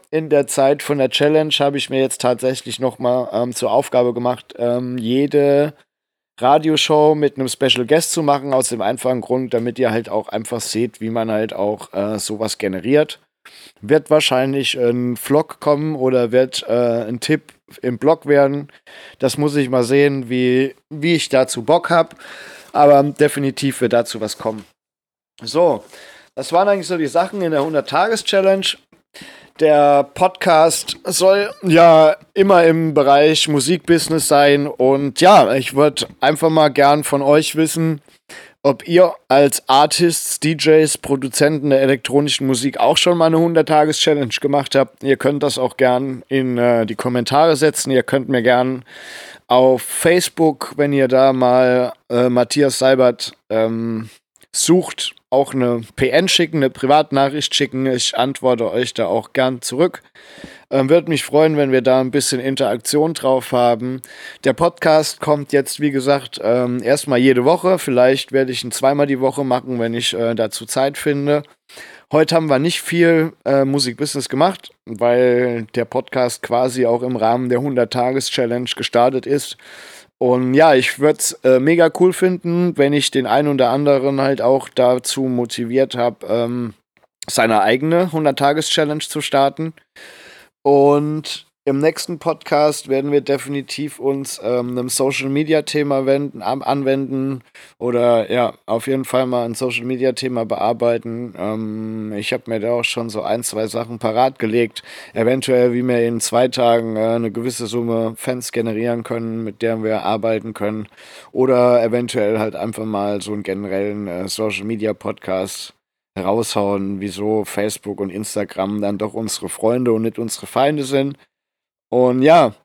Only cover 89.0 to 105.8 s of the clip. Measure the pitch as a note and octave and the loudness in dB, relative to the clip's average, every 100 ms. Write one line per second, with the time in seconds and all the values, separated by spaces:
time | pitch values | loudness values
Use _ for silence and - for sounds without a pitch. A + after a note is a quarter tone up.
89 | - D#3 - C#3 C#3 C3 D#3+ - _ - | -8 -8 -2 0 0 -2 -10 -10 _ -20
90 | - - - - _ _ C#3 C#3+ C#3+ D3 | -20 -20 -20 -20 _ _ 2 4 4 2
91 | D3+ D3+ - - _ _ - C#3 D#3 - | 0 -6 -8 -14 _ _ -4 0 0 -2
92 | - E3+ E3+ D#3 - D3 D3+ D3 - C3+ | -10 -8 -6 -6 -2 0 0 -2 -4 -4
93 | C#3+ C#3+ C3+ C#3 B2+ C#3+ C3 - D3+ - | 0 -2 0 -4 -4 -10 -10 -10 -10 -6
94 | C3+ C#3 C3+ - A2 B2 B2 B2 B2+ - | -4 -4 -8 -8 -4 -2 -2 -6 -6 -2
95 | C3+ C3+ C3+ C#3 D#3 D#3 D3+ D3+ C#3+ C3+ | -2 -2 -4 -2 0 0 0 -4 -2 -2
96 | C3+ C#3 C#3+ - G2 C3+ - C#3 C3+ C3+ | 0 0 -2 -8 -6 -4 -2 -2 0 -2
97 | C3+ C3+ C3+ C3 _ - - - A#2+ A#2+ | -2 -4 -6 -8 _ -20 -20 -8 -4 0
98 | A#2+ A#2 G#2+ A#2+ A#2 - - A2+ C3+ C3+ | 2 2 2 -2 -2 -4 -4 -4 -2 -4
99 | C3 B2+ B2+ B2 A#2 A2+ C3 A#2+ A#2+ B2+ | -2 -2 -2 -2 -4 -4 -6 -6 -6 -2
100 | C3 A#2+ C3 B2 A2+ A2+ A2 A#2 A#2+ A#2 | -2 -2 -4 -4 -4 -2 -2 0 0 -2
101 | A#2 A#2 A#2+ F2+ G2 A2 A2 A2 A2 A2 | -4 -10 -12 -8 -6 -6 -6 -8 -8 -8
102 | G#2+ G#2 G#2 B2 - A2 A2 A#2+ A2+ - | -8 -8 -6 -8 -6 -6 -2 -4 -4 -6
103 | A#2 G#2+ - A#2 A#2 G#2+ A2 A2+ A#2 A#2+ | -6 -6 -4 -4 -4 -6 -6 -6 -8 -4
104 | A2+ A2 C3 C3+ A2+ A#2 A#2 - - - | -2 0 0 0 -2 0 0 -4 -18 -20
105 | - - A2+ C3 C3 B2+ B2 A#2+ | -12 -2 0 0 0 2 2 0